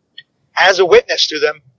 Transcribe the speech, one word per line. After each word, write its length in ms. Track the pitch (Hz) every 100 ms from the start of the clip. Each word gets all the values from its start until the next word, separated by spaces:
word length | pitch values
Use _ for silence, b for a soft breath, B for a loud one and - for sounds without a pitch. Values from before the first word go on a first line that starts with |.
| _ - - _ _ -
as 220 | 180 185
a 60 | 175
witness 420 | 226 - 156 -
to 100 | 151
them, 240 | 151 151 _